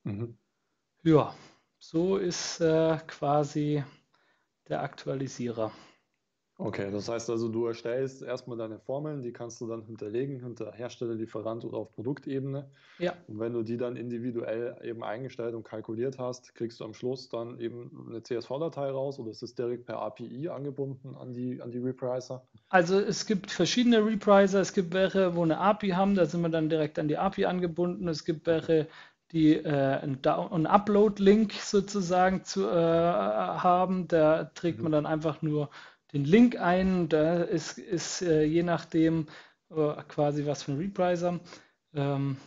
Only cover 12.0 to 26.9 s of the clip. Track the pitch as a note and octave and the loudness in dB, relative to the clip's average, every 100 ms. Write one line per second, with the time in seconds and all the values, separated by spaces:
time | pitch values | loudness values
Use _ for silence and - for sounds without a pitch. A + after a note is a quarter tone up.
12 | A2+ D3+ - C3+ C3+ C#3 C#3 _ _ - | -8 -6 -6 -6 -4 -8 -10 _ _ -6
13 | F3 - - G#2+ A#2 A#2+ A2 A#2+ B2 B2 | -6 -6 -12 -6 -4 -4 -4 -4 -6 -6
14 | A#2+ A#2 A#2+ A#2 A2+ A2+ A#2+ - - A#2 | -8 -6 -6 -6 -4 -6 -6 -8 -10 -10
15 | A2 G#2+ C3 - A#2+ A#2 A2 A2 A2 A2 | -8 -8 -10 -8 -8 -8 -10 -12 -8 -4
16 | C3 C3 B2+ B2 - - A2+ A2+ A2 A2 | -4 -4 -8 -8 -14 -10 -8 -8 -14 -8
17 | B2 C3+ - A#2 A#2 B2+ B2 A#2+ B2 C3 | -6 -6 -8 -8 -8 -8 -10 -10 -14 -16
18 | B2+ A#2 - A#2 A2+ C3+ E3 C#3+ C#3 C3+ | -14 -14 -6 -6 -4 -6 -6 -4 -6 -4
19 | C#3 C3+ A2+ G#2+ A#2 - A#2+ A#2+ A#2+ A2+ | -6 -6 -10 -10 -12 -6 -4 -4 -8 -8
20 | G#2+ - A#2 A#2+ E3 B2+ C#3+ C#3 C#3 C3+ | -8 -8 -12 -8 -8 -6 -8 -6 -8 -8
21 | C3+ C3+ B2+ B2 B2+ B2+ B2 A#2+ B2+ B2+ | -14 -16 -12 -8 -6 -6 -8 -6 -6 -4
22 | B2 B2+ - B2+ - _ _ F#3 F3 G3 | -4 -4 -6 -14 -14 _ _ 4 4 2
23 | A3 - - G#3 - - E3+ - A#3+ A3+ | 2 -2 -2 -2 -2 0 2 4 6 6
24 | G#3+ G#3+ G#3 G3 G3+ G3 F3+ - F3 F#3+ | 4 2 6 8 8 4 2 0 0 0
25 | F#3+ F#3+ F#3 E3+ E3 D3+ F#3+ G#3 G3+ F3+ | 2 4 2 2 2 4 2 2 0 2
26 | G3 G3 D#3 E3+ E3+ D#3+ D#3 D#3+ D3+ | 4 4 4 2 0 0 2 2 0